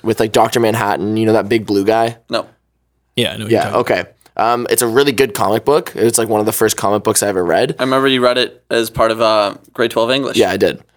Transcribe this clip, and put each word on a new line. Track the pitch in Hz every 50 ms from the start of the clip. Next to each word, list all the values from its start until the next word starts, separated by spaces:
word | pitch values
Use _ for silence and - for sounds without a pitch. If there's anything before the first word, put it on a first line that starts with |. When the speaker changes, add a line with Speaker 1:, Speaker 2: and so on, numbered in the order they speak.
| -
Speaker 1:
with, | 107 110 -
like, | 117 110 107
Doctor | 123 113 113 - 123
Manhattan, | 117 110 107 117 110 101 98 69 87 104 107
you | 110 113
know, | 110 110
that | 110 98 101
big | 117 113 104
blue | 101 104 101 98
guy? | 104 110 113 113 117 113 - _ -
Speaker 2:
No. | 123 110 - - _ _ _ _ _ _ _ _ _ _ _ _ -
Speaker 3:
Yeah, | - 117 98 -
I | 110
know | 107
what | 110
you're | 113 107
Speaker 1:
Yeah, | - 101
Speaker 3:
talking | - 107 123 - 117
about. | 92 -
Speaker 1:
okay. | - _ _ _ _ -
Um, | - 107 113 120 120 120 -
it's | - - 123
a |
really | 117 113 131 143 143 123
good | 98 135 - -
comic | - 101 98 107 117 -
book. | 139 143 165 175 - -
It's, | - 107 117 113 -
like, | 110 110
one | 110 107
of | 107
the | 110 113
first | - 113 107 -
comic | - - 98 104 104 -
books | 110 98 - 107
I | 101
ever | 95 92 87
read. | 85 80 92 120 - - -
Speaker 2:
I | 127
remember | 131 131 135 135 135
you | 131 127 123
read | 123 123
it | 127 123 - - - _ -
as | 117 117 113 113
part | 117 123 113 113
of, | 110 113 113
uh, | 110 110 107 104 101 - - _ _ -
grade | - 117 117
twelve | - 113 113 117
English. | 131 139 135 - -
Speaker 1:
Yeah, | - 110 92
I | 95 98
did. | 98 87 - - - _ _